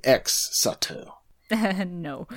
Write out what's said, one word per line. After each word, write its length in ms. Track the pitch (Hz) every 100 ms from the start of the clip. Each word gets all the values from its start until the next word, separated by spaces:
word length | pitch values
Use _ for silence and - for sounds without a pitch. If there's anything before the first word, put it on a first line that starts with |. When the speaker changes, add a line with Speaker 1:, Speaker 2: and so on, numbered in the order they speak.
Speaker 1:
x 460 | 127 131 - - -
Sato? 640 | - 123 - - - - - _
Speaker 2:
<laughs> 200 | _ -
No. 800 | 220 214 190 190 175 156 135 165